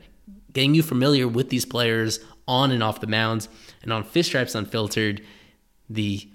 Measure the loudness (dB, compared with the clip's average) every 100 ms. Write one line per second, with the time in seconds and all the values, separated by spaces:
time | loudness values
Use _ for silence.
0 | -16 _ -20 -20 -10 0 4 4 4 2
1 | 4 4 2 0 -2 -2 -2 0 2 2
2 | 0 -4 -8 -14 -2 2 2 2 0 -2
3 | -2 0 0 -2 -6 -14 -20 -14 -6 -6
4 | -2 0 0 0 -2 -4 -4 -4 -2 -2
5 | -2 -4 -10 -20 -20 _ _ _ -10 -4
6 | -4 -4 -8